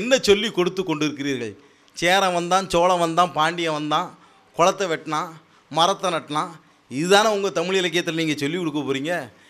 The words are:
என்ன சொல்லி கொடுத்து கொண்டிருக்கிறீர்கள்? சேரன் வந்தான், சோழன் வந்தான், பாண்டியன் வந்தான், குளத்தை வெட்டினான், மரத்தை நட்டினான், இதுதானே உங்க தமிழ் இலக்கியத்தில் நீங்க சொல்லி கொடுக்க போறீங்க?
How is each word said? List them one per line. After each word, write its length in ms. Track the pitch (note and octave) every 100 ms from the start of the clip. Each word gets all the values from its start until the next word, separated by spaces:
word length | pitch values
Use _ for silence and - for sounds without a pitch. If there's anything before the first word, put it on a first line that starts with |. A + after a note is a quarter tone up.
என்ன 180 | A3+ B3+ A3+
சொல்லி 220 | G3+ A3
கொடுத்து 340 | - F3 -
கொண்டிருக்கிறீர்கள்? 720 | F3+ D3+ D3+ B2+ C#3+ B2+ A2+ G2 - _ _ -
சேரன் 400 | E3+ G3 F#3+ F3
வந்தான், 280 | F3 F#3 F3+
சோழன் 300 | E3+ F3+ F3+
வந்தான், 280 | E3+ E3 F3+ C#3+
பாண்டியன் 400 | D#3 F3 E3 D3+
வந்தான், 300 | D3+ D3+ F3 - - _ _ -
குளத்தை 300 | F3 F#3+ F#3+
வெட்டினான், 380 | D#3 D#3 D#3 E3+ D#3+ _ _ -
மரத்தை 400 | D3+ F3 E3+ F3+ D#3+
நட்டினான், 360 | B2+ D3+ F3 D#3+ _ _ -
இதுதானே 380 | B2 F3 G3+ A3 G3+
உங்க 120 | G3 F3
தமிழ் 180 | F3 F#3+
இலக்கியத்தில் 420 | F3+ E3 E3+ D#3+
நீங்க 140 | D#3+
சொல்லி 240 | D3 C#3+ F3
கொடுக்க 220 | E3 D3
போறீங்க? 320 | C3 C3+ D3 F3 B2 -